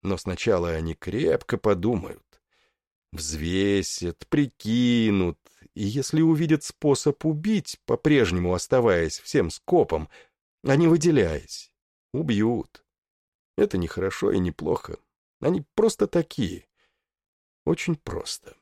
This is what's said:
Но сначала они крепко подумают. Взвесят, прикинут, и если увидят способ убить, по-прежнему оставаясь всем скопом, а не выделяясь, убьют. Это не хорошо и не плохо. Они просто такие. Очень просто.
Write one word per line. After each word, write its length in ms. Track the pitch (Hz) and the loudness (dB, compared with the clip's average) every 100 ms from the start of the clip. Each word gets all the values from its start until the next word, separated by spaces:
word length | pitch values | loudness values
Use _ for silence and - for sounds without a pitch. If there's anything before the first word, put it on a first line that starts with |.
Но 140 | 95 92 | -4 -4
сначала 540 | - 90 - 95 85 | -4 -4 2 2 2
они 240 | 80 82 | -4 -6
крепко 640 | 78 - 104 85 78 - 98 | -8 -8 -2 0 0 -2 -4
подумают. 680 | 110 98 98 117 - - _ _ _ _ _ _ _ _ _ | 0 0 0 -2 -6 -16 _ _ _ _ _ _ _ _ _
Взвесят, 1120 | 80 76 78 80 92 98 101 87 - 87 - - | -12 -8 -6 -2 0 2 2 0 -6 -8 -8 -4
прикинут, 1080 | - 139 _ 104 117 123 120 113 101 90 80 _ _ - | 0 0 _ -2 2 2 4 2 2 0 -2 _ _ -20
и 100 | - | -8
если 380 | 98 120 131 160 | -6 -4 -2 2
увидят 420 | 160 156 165 156 | 4 2 2 0
способ 600 | - - 151 139 - 143 | -2 -4 0 2 2 0
убить, 560 | 156 156 175 220 - - | -2 -2 -2 -2 -4 -14
по-прежнему 720 | - 117 - 147 104 90 87 | -4 -2 2 4 4 0 0
оставаясь 680 | 90 - 131 117 90 80 - | -2 0 2 4 2 0 -4
всем 300 | - 151 87 | -2 0 0
скопом, 580 | - - 180 123 78 76 - _ _ _ _ | -4 0 2 2 0 -6 -16 _ _ _ _
а 120 | - 139 | 0 4
не 120 | 165 | 4
выделяясь, 840 | 165 165 151 90 76 - - - _ _ _ _ | 4 4 4 2 -2 -8 -18 -20 _ _ _ _
убьют. 720 | 135 160 104 110 120 - _ _ _ _ _ _ _ _ - | -6 -2 0 0 0 -6 _ _ _ _ _ _ _ _ -2
Это 220 | 208 98 | 0 0
не 80 | 85 | -4
хорошо 460 | - 95 - 98 | -2 -4 -2 -2
и 60 | 98 | 0
не 120 | 90 | -2
плохо. 480 | 80 78 87 - - _ _ _ _ | -4 -4 -4 -4 -16 _ _ _ _
Они 220 | 143 180 147 | -2 -2 -4
просто 320 | - 220 - 202 | 0 0 2 -2
такие. 640 | 175 160 - 101 87 _ _ _ _ _ _ _ _ _ _ | -2 -4 -4 -6 -6 _ _ _ _ _ _ _ _ _ _
Очень 320 | - 165 - 160 | -4 -4 -2 -6
просто. 600 | - - - - - - | -6 -10 -10 -12 -14 -20